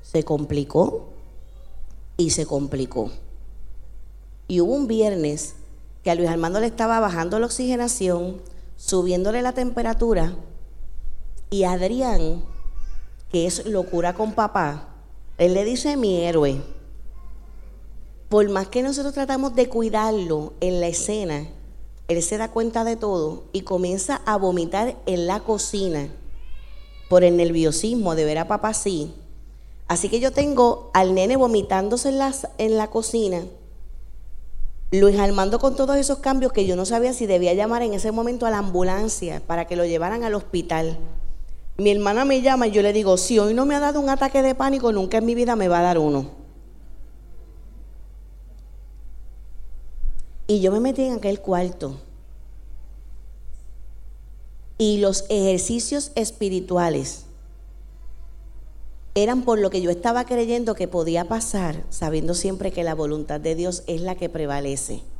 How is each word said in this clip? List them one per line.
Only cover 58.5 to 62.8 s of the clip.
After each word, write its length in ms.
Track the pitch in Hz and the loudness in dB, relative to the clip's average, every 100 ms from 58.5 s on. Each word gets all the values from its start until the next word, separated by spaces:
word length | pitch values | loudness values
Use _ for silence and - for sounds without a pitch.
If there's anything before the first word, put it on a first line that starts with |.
| - - - - - - | -16 -16 -12 -12 -12 -4
eran 280 | 202 208 254 | 0 2 2
por 160 | 247 214 | 2 4
lo 140 | 190 | 2
que 100 | 185 | 2
yo 80 | 175 | 0
estaba 360 | 175 233 240 | 0 0 0
creyendo 500 | 247 247 233 240 226 | 0 0 0 0 0
que 120 | 202 180 | -2 -2
podía 400 | 180 165 170 175 | 0 0 0 0
pasar, 560 | 226 226 202 175 156 - | -4 -2 -2 -2 -2 -4
sabiendo 460 | - 160 156 160 | -2 0 0 0
siempre 360 | 175 190 190 190 | 0 -2 -2 -4
que 120 | 175 | -2